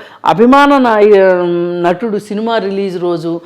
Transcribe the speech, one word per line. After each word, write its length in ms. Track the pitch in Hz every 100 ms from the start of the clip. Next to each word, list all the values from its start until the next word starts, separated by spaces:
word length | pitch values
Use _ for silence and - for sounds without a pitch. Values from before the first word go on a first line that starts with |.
| - -
అభిమాన 540 | - 160 240 277 285 277
నాయ-, 640 | 247 214 208 196 190 180 175 175 175 175
నటుడు 360 | 175 180 233 202
సినిమా 400 | 202 208 220 226
రిలీజ్ 400 | 196 196 196 180
రోజు 420 | 175 165 165 170